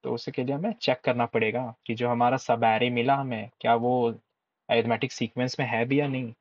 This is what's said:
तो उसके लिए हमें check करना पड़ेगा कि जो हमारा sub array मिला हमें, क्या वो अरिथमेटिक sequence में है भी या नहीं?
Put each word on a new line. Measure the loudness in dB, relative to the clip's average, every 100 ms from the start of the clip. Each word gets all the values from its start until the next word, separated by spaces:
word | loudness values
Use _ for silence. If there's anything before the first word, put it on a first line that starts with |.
तो | -4
उसके | -6 -6 -4
लिए | -4
हमें | -2 -4
check | -2 0 0
करना | 0 0 0
पड़ेगा | 2 0 0 -6 -10 -8
कि |
जो | -2 0
हमारा | 2 2 2
sub | 0 2
array | 4 4 2
मिला | 0 2 0
हमें, | 0 -6 -8 _
क्या | 2 2
वो | 2 2 0 -2 _ _ _ _ 0
अरिथमेटिक | 2 2 0 -2
sequence | -4 -6 -2 -4 -2
में | -2
है | -2
भी | 0 0
या | 0
नहीं? | -2 -6 -12